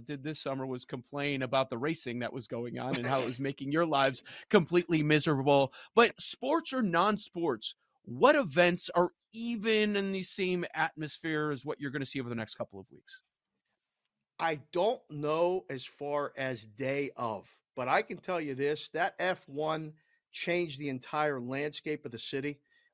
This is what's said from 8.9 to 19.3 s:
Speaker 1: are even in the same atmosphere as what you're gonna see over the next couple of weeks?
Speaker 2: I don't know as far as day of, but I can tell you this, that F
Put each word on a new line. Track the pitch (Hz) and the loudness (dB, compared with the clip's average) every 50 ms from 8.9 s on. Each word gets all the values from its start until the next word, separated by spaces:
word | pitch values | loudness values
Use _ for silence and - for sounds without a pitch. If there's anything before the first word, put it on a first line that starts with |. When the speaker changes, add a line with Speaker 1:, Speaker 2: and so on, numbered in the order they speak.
| - | 2
Speaker 1:
are | 175 180 170 - _ _ _ | 2 2 2 0 _ _ _
even | - 220 233 233 240 214 190 226 220 214 214 208 208 | -10 -6 -4 -4 -4 -2 2 2 4 4 4 4 2
in | 202 196 196 | 0 0 0
the | 190 190 180 | -2 -2 -4
same | - - - 185 180 180 175 170 - - | -6 -4 -2 0 0 0 0 -2 -2 -2
atmosphere | 156 156 160 - 156 156 147 - - - 160 156 151 151 151 | -2 -2 -2 -2 -6 -10 -10 -8 -8 -4 -2 -2 0 0 -2
as | 143 123 131 | -4 -4 -6
what | 147 - - | -6 -6 -6
you're | 143 139 | -6 -6
gonna | 127 147 135 | -4 -6 -6
see | - - 139 | -6 -6 -6
over | 123 120 | -4 -4
the | 120 | -4
next | 113 110 - - | -4 -6 -6 -6
couple | - 127 - - 98 | -8 -10 -10 -10 -16
of | 95 - | -18 -18
weeks? | 69 - _ - - - _ _ _ _ _ _ _ _ _ _ _ _ _ _ _ _ _ _ _ _ _ _ _ - | -20 -20 _ -20 -20 -20 _ _ _ _ _ _ _ _ _ _ _ _ _ _ _ _ _ _ _ _ _ _ _ -2
Speaker 2:
I | 165 165 160 143 - _ - | -2 -2 -2 -2 -6 _ 0
don't | 175 185 220 254 - _ - | 2 2 2 2 -2 _ -10
know | 151 147 151 147 156 160 175 175 185 190 - - | -8 -4 -2 0 2 2 2 2 0 -2 -4 -6
as | 143 127 127 | -10 -10 -10
far | - - - 143 143 147 147 143 131 - | -12 -12 -10 -6 -2 -2 -2 -2 -2 -4
as | 139 135 131 127 113 107 | -4 -4 -4 -4 -6 -10
day | 107 107 107 131 131 139 143 143 139 - | -12 -8 -4 -2 -2 0 -2 -2 -4 -4
of, | - 120 113 107 95 87 - - _ _ _ - | -4 -4 -4 -4 -6 -10 -14 -20 _ _ _ -8
but | 131 123 127 | -4 0 2
I | 147 196 | 2 2
can | 214 - 214 | 2 -2 -8
tell | - - - 185 170 | -10 -6 -4 -4 -2
you | 160 143 131 | -2 -4 -2
this, | 127 139 143 151 147 - - | -2 0 0 0 -2 -6 -6
that | - 156 175 190 - - | -2 -2 -2 -2 -2 -2
F | 175 185 | -2 -2